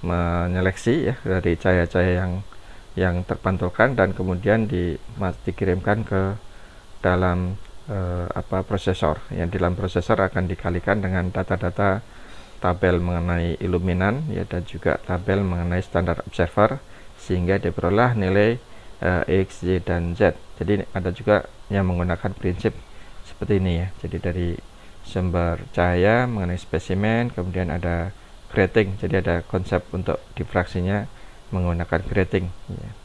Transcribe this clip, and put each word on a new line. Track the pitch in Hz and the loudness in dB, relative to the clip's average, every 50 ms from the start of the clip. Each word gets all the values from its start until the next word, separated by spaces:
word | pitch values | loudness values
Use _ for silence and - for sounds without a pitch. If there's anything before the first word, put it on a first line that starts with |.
| - | -2
menyeleksi | 87 87 87 87 85 85 87 85 87 90 90 90 92 92 - - - 123 170 - - | 0 0 0 2 2 0 0 0 0 0 2 2 0 0 0 0 2 2 2 2 0
ya | 123 - - | -2 -2 -2
dari | - 92 92 87 90 87 82 | 0 0 2 2 2 0 2
cahaya-cahaya | - 95 92 90 85 85 - 92 90 90 90 90 | 4 4 4 4 4 2 2 2 4 4 4 2
yang, | 95 92 90 95 98 - - - - - - - - - - | 2 0 -2 -4 -6 -8 -12 -14 -14 -14 -16 -16 -16 -10 -2
yang | - 92 92 87 90 95 | 0 2 2 2 0 -2
terpantulkan | - 113 - - 98 95 87 90 90 - - 107 127 139 113 | -2 -4 -2 0 0 0 0 0 -2 2 2 2 2 4 4
dan | 98 95 95 | 2 2 2
kemudian | - 92 92 92 90 104 104 104 113 110 104 | 0 -2 -2 -2 0 2 2 4 4 4 0
di-, | - 90 87 87 78 - - - - - | 0 0 0 0 -2 -4 -8 -12 -8 -4
mas-, | 101 92 87 - - | -2 -4 -4 -4 -4
dikirimkan | - - - 104 95 90 92 95 - 104 107 110 | -6 -4 0 2 2 2 2 2 0 0 0 0
ke | - 104 95 95 95 101 107 - - - - - - - - - - - - | 0 0 0 2 0 -2 -4 -8 -14 -16 -16 -18 -18 -20 -20 -20 -18 -16 -2
dalam, | - 95 90 90 90 92 87 90 92 90 95 101 - - - - - - | 2 2 4 4 4 2 2 2 0 -2 -2 -6 -8 -12 -14 -14 -10 -6
eh, | 110 98 92 90 87 90 87 - - | -4 -4 -2 -2 -2 -2 -4 -4 -4
apa, | - 90 - - 95 - | -6 -4 -2 -2 -2 0
prosesor. | - 107 98 - - 90 - - 78 78 - - - | 0 -2 -2 0 0 0 2 2 0 0 0 -4 -8
Yang | - 90 85 85 | -4 -2 -2 -2
di | 95 92 | 0 2
dalam | 87 87 90 85 | 2 2 0 0
prosesor | - 92 - 107 92 - 117 107 | -2 0 0 0 2 2 2 4
akan | 98 92 - 95 95 87 | 4 2 2 0 -2 -2
dikalikan | 92 - - 87 87 90 - - 98 107 | -2 -4 -2 -2 -2 -2 0 0 0 0
dengan | 98 92 92 92 87 90 | 0 0 0 0 0 0
data-data | 90 95 95 - - 95 - 90 90 - 101 101 95 101 - - - - - - - - - - - | -2 -2 -2 0 -2 0 0 -2 0 2 2 2 2 0 -2 -8 -16 -18 -16 -16 -16 -16 -16 -16 -16
tabel | - - 90 90 90 - 92 90 87 | -4 0 0 0 4 4 4 4 4
mengenai | 87 87 87 85 85 87 87 87 85 85 82 - | 2 0 0 0 0 0 0 2 2 0 -2 -2
iluminan | - 92 90 87 87 92 87 90 92 101 110 139 160 151 | -2 0 0 2 2 2 2 2 2 2 2 0 -2 -4
ya, | 98 90 90 - | -2 -4 -4 -2
dan | - 90 87 | -4 -4 -4
juga | - - 82 - - - - - | -4 -8 -4 0 0 0 0 0
tabel | - 90 90 90 - 95 98 101 | -2 -2 -2 0 2 2 2 2
mengenai | 95 90 87 87 87 87 90 90 | 2 0 0 0 0 0 -2 -2
standar | - - 90 87 87 85 - - | 0 0 0 2 2 0 -2 -4
observer, | - - - 90 82 - - 104 113 - 143 - - - - - - - - | -10 0 0 0 0 4 4 4 4 2 0 -8 -14 -20 -18 -18 -18 -18 -18
sehingga | - - 92 90 87 87 95 98 | -6 -2 0 0 2 2 2 2
diperoleh | - - - - 80 85 98 104 120 123 120 113 | 2 -2 -2 0 0 2 4 4 4 4 4 2
nilai, | 98 92 95 98 104 110 117 120 - - - - - - - - - | 2 4 4 6 6 4 4 0 -4 -14 -18 -18 -16 -16 -12 -2 0
eh, | 85 90 87 - - 80 95 95 | 2 2 2 2 4 4 2 2
X, | - - - | 2 -2 -6
Y, | - 87 92 90 90 | 0 0 0 0 2
dan | - 90 87 85 85 85 85 | 0 -2 0 0 -2 2 4
Z. | 107 90 - - - - - - | 4 4 4 2 -8 -16 -8 -6
Jadi | - 85 104 98 - - - 101 | 0 0 2 0 0 -2 -4 -4
ada | 87 95 90 | -2 -2 -4
juga | - 110 - 104 98 - - - - - - | -2 2 4 4 4 4 -2 -12 -16 -8 -2
yang | 101 98 95 | 0 2 2
menggunakan | 92 90 87 87 90 87 85 - - 101 | 2 2 2 2 0 0 0 -2 -4 -4
prinsip | - - 95 90 - - 113 - - - - - - - - - - | -2 -2 -2 -2 2 0 0 0 -2 -14 -14 -16 -16 -14 -14 -14 -14
seperti | - - - - - - 107 98 | -14 -14 -10 -10 -2 2 2 4
ini | 95 92 87 85 87 | 4 4 2 2 0
ya. | 95 - - | -2 -6 -6
Jadi | - - - 87 | -8 -6 -6 -4
dari | - 95 85 90 87 85 82 - - - - - - - - - - | -2 -2 -2 0 0 -2 -2 -4 -8 -14 -20 -20 -20 -18 -18 -16 -16
sumber | - - 98 90 90 85 87 85 85 82 - 95 - - | -6 -4 -2 0 2 2 2 2 2 0 -2 -6 -6 0
cahaya | - 87 90 87 90 90 101 110 120 127 | 2 2 4 4 6 6 6 6 4 4
mengenai | 123 120 104 95 87 87 87 | 2 0 -2 -2 -2 -2 -4
spesimen, | - - - - - - 92 95 101 107 113 113 120 123 | -4 -4 -4 -4 -2 0 0 2 2 2 2 2 0 -2
kemudian | 120 - 92 95 87 90 92 87 | -2 -4 -4 -4 -2 -2 -2 -2
ada | 73 90 87 90 85 85 85 95 104 - - - - - - - | -2 -2 -2 -2 0 0 -2 -4 -6 -12 -18 -20 -20 -20 -18 -4
grating. | - - - - - 113 107 98 98 98 | 2 2 2 4 6 4 2 2 0 -4
Jadi | - 98 85 95 | -2 0 0 0
ada | 90 98 87 85 85 | 2 2 0 0 -2
konsep | - - 98 92 - - 87 - - - | -2 -2 -2 0 2 0 0 0 -2 -6
untuk | 95 92 - 82 - - - - | -4 -2 -2 -2 -4 -4 -10 -8
difraksinya | - 87 - - 101 92 - - 92 90 92 101 104 104 127 - - - - - - - - - | -6 -6 -2 0 0 0 0 0 -2 0 0 0 0 -2 -4 -10 -14 -16 -18 -18 -18 -12 -6 -2
menggunakan | 95 90 87 87 85 85 - - 82 87 - | 0 0 0 0 0 -2 0 0 -2 0 0
grating | - 98 92 90 - 98 92 90 87 - - - | 0 0 0 2 2 -2 -2 -2 -6 -10 -10 -10
ya. | 92 - - 104 107 - - | -8 -8 -8 -10 -12 -12 -16